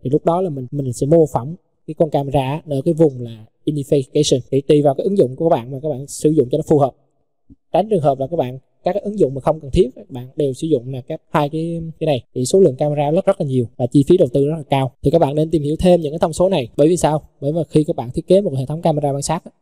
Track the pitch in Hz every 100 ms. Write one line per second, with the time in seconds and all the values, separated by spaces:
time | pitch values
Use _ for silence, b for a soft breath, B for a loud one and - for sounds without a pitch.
0 | 135 147 175 170 185 139 127 143 135 117
1 | 139 165 151 147 127 175 _ _ - 156
2 | 160 147 139 139 131 151 165 139 151 156
3 | 160 127 120 113 110 _ - 151 135 147
4 | 131 - 151 139 - 135 - 151 143 135
5 | - 196 131 131 165 165 117 135 156 127
6 | 143 - 151 156 123 147 156 151 135 -
7 | _ _ _ _ _ - _ 160 214 208
8 | 143 127 135 170 127 131 _ _ - 190
9 | 208 208 147 135 143 156 139 156 226 -
10 | 220 127 127 - 143 127 160 147 120 131
11 | - 160 _ 165 147 156 165 165 165 -
12 | 156 135 - - 127 190 190 127 151 147
13 | 147 165 190 196 151 127 120 _ 123 147
14 | 139 185 151 139 139 165 143 139 131 _
15 | 143 165 151 147 160 165 143 160 185 175
16 | 156 156 175 156 180 185 120 - 151 175
17 | 151 151 - _ 143 165 147 156 151 160
18 | 120 135 - 185 202 135 131 156 170 151
19 | 143 139 143 165 - _